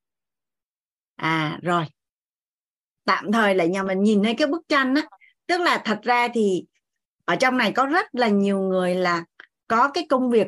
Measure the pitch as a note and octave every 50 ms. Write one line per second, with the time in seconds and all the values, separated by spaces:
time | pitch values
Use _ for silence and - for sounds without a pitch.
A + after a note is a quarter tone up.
0 | _ _ _ _ _ _ _ _ _ _ _ _ _ _ _ _ _ _ _ _
1 | _ _ _ - D#3 D#3+ D#3+ D#3+ D#3 D3+ D#3+ - - F3 F3 E3+ D#3 - _ _
2 | _ _ _ _ _ _ _ _ _ _ _ _ _ _ _ _ _ _ _ _
3 | - G#3 F#3+ - - F3+ G#3 A#3 G#3+ G3+ G3 F#3 E3+ E3 F#3+ G3 F#3+ F#3+ F#3 F#3+
4 | G3+ A3 G#3+ G3+ G3+ A3+ A#3 C4+ D4+ C#4 D#4 E4 - - D#4 C#4 C4+ B3+ C4+ D4+
5 | D4+ - - - _ _ _ _ _ - F4 F4 F4 D#4 B3 G#3 - A3+ G#3 G#3+
6 | - A#3 B3 A#3+ A#3+ A#3+ A#3+ A#3 G#3+ G3 F#3 D#3+ - _ _ _ _ _ _ _
7 | _ _ _ _ - - F3 - C4 B3+ B3 B3+ A3+ G3 - A#3+ C4+ C4+ D#4 F#4
8 | A4 - - A#3+ B3 G#3+ G3+ G3+ G3 G3+ G3 G3 F#3+ F#3+ F#3+ F#3 F3+ F3+ F3+ F#3
9 | F3+ F3 E3+ E3+ E3+ - _ - - - _ _ _ - A#3 A3+ B3+ C#4+ C#4+ F4+
10 | D#4+ - C#4 C4 B3+ B3 A#3+ A3 G3